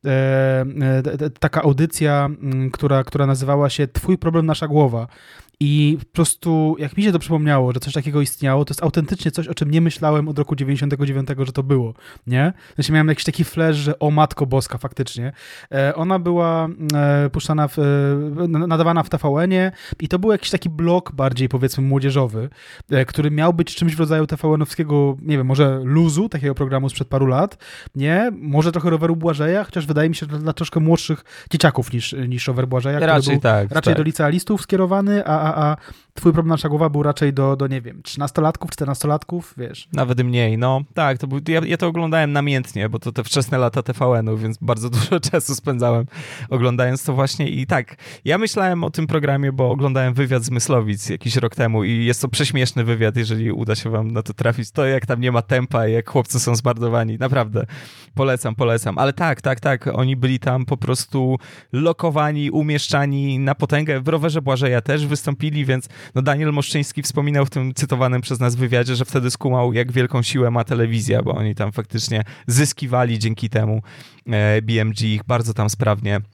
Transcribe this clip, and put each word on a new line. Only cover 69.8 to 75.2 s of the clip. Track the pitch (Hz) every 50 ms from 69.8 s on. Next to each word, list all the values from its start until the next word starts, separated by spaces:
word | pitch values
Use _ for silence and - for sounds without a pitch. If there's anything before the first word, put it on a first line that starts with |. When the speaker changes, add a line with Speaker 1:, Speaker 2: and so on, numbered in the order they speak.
| 120 127
Speaker 2:
wielką | 120 131 123 120 - 127
siłę | 117 - - 139 123 117
ma | 117 120 117
telewizja, | - 131 120 117 113 113 113 110 123 107 113 -
bo | - 123
oni | - 110 107 101
tam | - 107 104
faktycznie | 104 - 107 - - 113 - - 113 107 107 - - - -
zyskiwali | - 120 127 151 143 - - 147 127 123 123 123 113 113 110
dzięki | 110 113 113 - - 107
temu. | - 113 107 107 107 110 107 - - - - - - - _
E, | - 113 107 104 104 107 110
B | 110 110 117
M | 110 107 110
G | 107 104 110
ich | 110 107 104